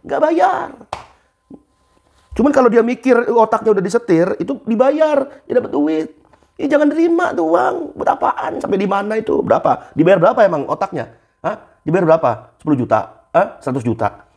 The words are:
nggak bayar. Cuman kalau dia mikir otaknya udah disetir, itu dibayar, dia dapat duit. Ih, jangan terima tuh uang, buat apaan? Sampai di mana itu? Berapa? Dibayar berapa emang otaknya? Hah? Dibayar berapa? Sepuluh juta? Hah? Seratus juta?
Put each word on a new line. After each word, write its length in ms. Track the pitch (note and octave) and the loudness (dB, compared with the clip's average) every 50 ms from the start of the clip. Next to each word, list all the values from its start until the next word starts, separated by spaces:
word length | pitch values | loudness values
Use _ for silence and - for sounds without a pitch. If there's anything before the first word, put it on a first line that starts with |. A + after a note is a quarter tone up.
| _ | _
nggak 140 | - - - | -6 -2 0
bayar. 560 | C#4+ D#4 E4+ E4+ F#4 G4 - - - - C4+ - A3+ _ - - - - _ _ _ _ _ _ _ _ - _ _ _ _ _ _ _ _ _ _ _ _ _ _ _ - - | 0 0 2 2 2 0 0 -4 -6 -10 -14 -20 -16 _ -14 -14 -14 -20 _ _ _ _ _ _ _ _ -20 _ _ _ _ _ _ _ _ _ _ _ _ _ _ _ -4 0
Cuman 160 | A3+ D4 C#4+ | 0 2 4
kalau 160 | C4+ B3+ A#3 | 4 4 4
dia 160 | G3+ A#3 A3 | 4 4 2
mikir 480 | A#3 B3 A#3+ - C4+ B3 A#3+ - - A#3 | 2 -4 -2 0 2 2 2 2 2 2
otaknya 400 | A#3 A3 A3+ A#3 G#3+ G#3+ A3 G#3 | 2 2 2 2 0 2 0 0
udah 80 | G3 | 2
disetir, 560 | F3+ - G3 A#3+ - - F3 D#3+ F3 F#3+ G#3 - | 0 -2 -2 -4 0 0 2 2 2 0 -2 -6
itu 240 | - - C#4 A3 | -6 -6 -6 -8
dibayar, 640 | - G#3+ A#3 G#3+ B3+ C#4 D4 D4+ D#4 D#4 D4+ C#4+ C4+ - - - _ - | -4 -4 0 2 2 2 2 2 0 2 2 0 -2 -4 -10 -20 _ -2
dia 80 | - B3 | -2 -2
dapat 160 | - - - | -2 -2 -2
duit. 400 | C#3+ D3 - - D#3 D#3 D3+ - _ _ _ _ _ _ _ _ - | -2 -2 0 -2 -4 -4 -6 -12 _ _ _ _ _ _ _ _ -8
Ih, 80 | - C#4 | -4 0
jangan 160 | D4+ C#4+ D4+ | 0 2 2
terima 480 | D4 - D#4+ E4 E4+ E4+ E4+ F4+ - - | 2 2 2 0 2 2 0 0 -2 -2
tuh 160 | F4 E3 - | -2 0 0
uang, 480 | - - - - - F4 - - - - | 2 2 2 0 -2 -4 -8 -10 -10 -4
buat 160 | - - - | -2 -2 -2
apaan? 480 | - - - - - - - - - | 0 -2 -4 -2 -4 -8 -8 -8 -8
Sampai 160 | - - G3+ F#3+ | -4 -4 -2 -2
di 80 | G3+ | 0
mana 320 | F#3+ G3 G3+ G3+ G#3 A3 A3 | 0 -2 -2 -2 -2 -4 -4
itu? 240 | A3 A3 - - | -2 -2 -2 -2
Berapa? 480 | - - A#2 - - - B2+ - - - - - | 0 0 0 0 2 0 -2 -2 -6 -10 -2 0
Dibayar 240 | D#3 F3 G3 F#3 | 4 4 4 4
berapa 240 | E3 G#3 A#3 B3 G#3+ | 4 2 4 4 2
emang 240 | F#3+ E3 D3 C3+ - | 2 2 -2 -4 -6
otaknya? 480 | E3+ - G3+ F#3+ F3+ C#3+ A2+ A#2 - _ _ _ _ _ | -4 -6 -6 -6 -6 -10 -10 -10 -14 _ _ _ _ _
Hah? 400 | - E3 A3 - - _ _ _ | -8 -8 -8 -8 -14 _ _ _
Dibayar 320 | _ D#3+ D#3+ G3 F#3 D#3+ D#3+ | _ -2 0 0 4 2 2
berapa? 160 | E3 D3 B2+ A2+ G#2+ - _ _ _ | 2 2 -2 -2 -2 -10 _ _ _
Sepuluh 160 | _ - D3 B2 | _ -2 0 0
juta? 480 | A#2 - A2+ G#2+ - - - _ _ _ - | 0 0 0 -2 -2 -6 -16 _ _ _ 0
Hah? 240 | E3 G3 - - - | 0 0 0 -6 -10
Seratus 240 | - C#3+ C3 C3+ | -8 -6 -6 -4
juta? 400 | A#2 B2 A2+ A2+ A2 G2+ - - - _ _ | -2 -4 -2 -2 -4 -6 -6 -8 -20 _ _